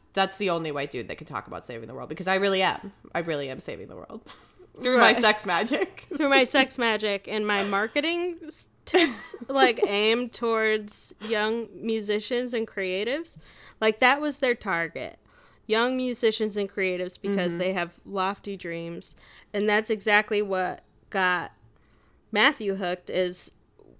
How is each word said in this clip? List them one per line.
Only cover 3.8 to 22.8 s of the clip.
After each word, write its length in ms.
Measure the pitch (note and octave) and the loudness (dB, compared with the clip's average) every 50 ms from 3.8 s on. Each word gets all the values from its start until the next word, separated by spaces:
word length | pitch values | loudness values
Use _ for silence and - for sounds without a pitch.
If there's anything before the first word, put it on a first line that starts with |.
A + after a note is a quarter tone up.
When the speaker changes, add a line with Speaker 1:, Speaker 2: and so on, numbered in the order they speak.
| F#2+ - | -12 -14
Speaker 1:
the 80 | - F2+ | -14 -16
world 240 | - - - A3+ - - - - - - - | -16 -14 -16 -16 -16 -18 -20 -20 -20 -20 -20
<laughs> 280 | - - - - - | -20 -20 -20 -12 -4
through 140 | - B3 B3+ | 0 4 6
my 160 | A#3+ A3+ A3 | 8 8 8
Speaker 2:
Right. 60 | A3 A#3+ | 8 6
Speaker 1:
sex 280 | A#3 G#3+ G#3+ G#3+ - | 6 4 4 2 0
magic. 600 | G3 F3 E3+ G#3+ A#3+ C#4+ E4+ G4 - - - - - | -2 0 0 0 0 0 0 -2 -2 -6 -10 -12 -8
<laughs> 80 | - | -4
Speaker 2:
Through 140 | C#4+ D#4 C#4 | 0 2 4
my 160 | C#4 C4+ B3+ | 6 6 6
sex 320 | - - C#4 C4 C4 - - | 6 4 4 2 2 0 -2
magic 500 | A#3+ A3+ G#3+ G#3+ G#3+ G#3 G3+ G3 - - | 0 0 0 0 0 -2 -2 -4 -4 -6
and 180 | - G#3+ G#3+ | -4 -2 0
my 200 | G#3 G#3 G3 G3 | 0 2 2 2
marketing 720 | G3+ G3+ G3 G#3 A#3 - D4 C#4+ E4 F4 E4+ F4 F4+ E4+ E4+ E4 D4+ | 2 0 0 0 0 0 0 0 0 0 -2 -2 -4 -6 -8 -12 -14
s-, 220 | - - - - _ _ _ | -14 -14 -14 -16 _ _ _
tips, 500 | - - F#4 E4+ C#4 A3+ - - - - - A#3 - | 2 4 4 4 4 2 -4 -10 -10 -12 -10 -8 -2
like, 320 | C#4 C#4 C4+ B3 A3+ - - | 4 4 6 6 4 4 0
aimed 460 | G3 G3+ G3+ G#3 A3 A3+ A#3+ B3 A#3 | 0 2 2 4 4 4 2 0 -2
towards 840 | - - A#3+ A#3 A3+ A3 A3 A3 G#3+ G#3+ G#3 G#3 - - - - - - | -4 -4 -2 0 2 2 2 2 0 0 -2 -6 -10 -10 -12 -12 -12 -12
young 480 | G3+ G#3+ A3+ G#3+ G#3+ A3 A3+ A#3 A3+ G#3 - | -6 -2 0 0 0 0 0 -2 -4 -6 -10
musicians 800 | - - A3+ A3 A3 G#3 G#3 G#3 G#3+ G#3+ - B3+ A#3+ B3+ B3 A#3+ | -8 -4 -2 -2 -2 0 -2 -2 -2 -2 -2 -2 -2 -2 -2 -2
and 120 | A3+ A3+ | -4 -4
creatives. 720 | A3 - G#3 F#3+ F#3 F#3 F#3+ G#3 A#3 C4 D#4+ E4 - - - - - - - - - - - | -4 -4 -4 -2 -2 -2 -2 -2 -2 -2 -4 -6 -8 -14 -20 -20 -20 -20 -20 -20 -20 -4 0
Like, 180 | G#3+ A3 G#3+ - | 2 2 4 4
that 220 | C4+ B3 C4+ C#4+ | 4 4 4 4
was 160 | D4+ D4+ C#4 - | 2 -2 -2 0
their 180 | - B3+ A#3+ | 0 0 0
target. 640 | - - G#3+ F3+ E3+ E3 E3 - C3 A#2+ - - - _ _ _ _ - _ _ _ _ - | 0 -2 -2 0 0 0 -2 -4 -8 -10 -10 -12 -16 _ _ _ _ -20 _ _ _ _ -2
Young 300 | G#3 A3 A#3 B3+ C4 B3+ | 0 2 2 2 2 0
musicians 580 | B3+ B3+ A#3+ - - A3 A3 - A3 G#3+ G3 | 0 -2 0 2 2 2 2 2 -2 -2 -2
and 140 | G#3 G3+ G3 | -2 -4 -4
creatives, 480 | - G#3 F#3+ F#3 F3+ F3+ F3+ F3+ - - | -2 -2 -2 -2 -2 -2 -4 -6 -8 -6
because 300 | - G3+ G3+ F#3+ F3+ F3 E3+ | -4 0 0 2 2 0 0
Speaker 1:
Mm-hmm. 60 | E3+ | 0
Speaker 2:
they 140 | F3+ F#3 F#3+ | 0 0 0
have 220 | F#3+ F3 F3 - - - | -2 -2 -4 -6 -12 -14
lofty 500 | - G3 G3 F#3 F#3+ G3+ - - G#3 G3+ | -6 -4 -2 -2 -2 -2 -4 -8 -10 -8
dreams. 600 | F3+ - F3 E3 E3 E3 E3 E3+ E3 - - - - - - - - - _ - | -8 -8 -8 -8 -6 -8 -8 -10 -10 -12 -14 -18 -20 -20 -20 -20 -20 -14 _ -2
And 140 | G#3 G#3 G#3+ | 0 2 2
that's 220 | G#3 G#3+ A3 - | 2 2 2 0
exactly 520 | A3 G#3 F#3 A3 G#3 G#3 G#3 - G#3+ G#3 | -2 -2 2 4 4 4 4 2 0 0
what 400 | G#3 G3 F#3+ F#3 F#3 F3 - - - _ _ _ _ _ | 0 0 0 -2 -2 -2 -4 -8 -12 _ _ _ _ _
got 420 | - G3 F#3 F3+ F3+ F3 D#3 - - _ _ - _ _ _ _ _ _ _ _ _ _ _ _ | -2 2 2 2 2 0 -2 -6 -12 _ _ -20 _ _ _ _ _ _ _ _ _ _ _ _
Matthew 440 | - G#3 A3 C#4 D4 - A3 G3 G3 | 2 4 4 4 4 2 -2 -4 -2
hooked, 340 | F#3+ | -2